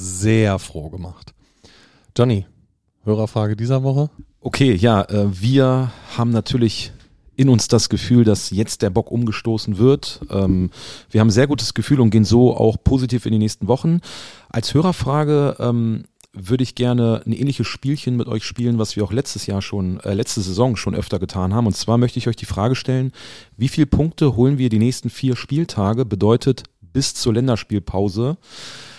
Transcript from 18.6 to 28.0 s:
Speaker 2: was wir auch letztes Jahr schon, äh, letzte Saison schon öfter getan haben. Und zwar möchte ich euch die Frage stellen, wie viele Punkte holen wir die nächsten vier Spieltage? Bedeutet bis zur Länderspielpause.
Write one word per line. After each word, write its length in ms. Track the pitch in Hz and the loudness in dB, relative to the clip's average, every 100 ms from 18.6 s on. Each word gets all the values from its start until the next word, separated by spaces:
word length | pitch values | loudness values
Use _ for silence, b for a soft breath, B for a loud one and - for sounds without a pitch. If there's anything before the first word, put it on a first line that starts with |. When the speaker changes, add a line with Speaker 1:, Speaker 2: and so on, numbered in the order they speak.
| 120 117 | -2 0
Speaker 2:
was 200 | 107 - | -2 -2
wir 80 | 101 | -2
auch 80 | |
letztes 320 | 107 143 - - | -2 -4 -8 -6
Jahr 160 | 98 | -6
schon, 400 | 95 101 92 90 | -4 -4 -4 -4
äh, 120 | - | -4
letzte 280 | 101 113 - | -2 -2 -4
Saison 340 | 92 92 127 107 | -4 0 0 0
schon 180 | - | -4
öfter 240 | - - 90 | -6 -4 -6
getan 360 | 90 98 92 | -4 -4 -2
haben. 120 | 107 117 | 0 0
Und 120 | 95 | 0
zwar 200 | - 117 | 0 0
möchte 220 | 120 - | 0 -2
ich 80 | 120 | -4
euch 80 | 110 | -6
die 100 | - | -6
Frage 300 | - 107 131 | -2 -2 -2
stellen, 380 | - 131 131 B B B B - | -2 -2 -2 B B B B -6
wie 140 | 117 | -4
viele 180 | - 147 | 0 0
Punkte 480 | - 156 - 151 110 | 2 0 0 0 4
holen 220 | 127 143 | 2 2
wir 100 | 127 | 0
die 100 | 110 | 2
nächsten 320 | 113 123 123 | 2 0 -6
vier 280 | - 131 123 | -4 -2 -2
Spieltage? 680 | - 143 165 - 98 113 123 | -2 -4 -2 -2 0 0 -2
Bedeutet 580 | 98 101 117 - 131 - _ | 0 2 4 2 -2 -6 _
bis 340 | 90 131 139 - | -8 -4 -4 -2
zur 180 | - | 0
Länderspielpause. 1040 | 110 131 113 - 104 - 92 | 0 0 -2 -2 -4 -4 -2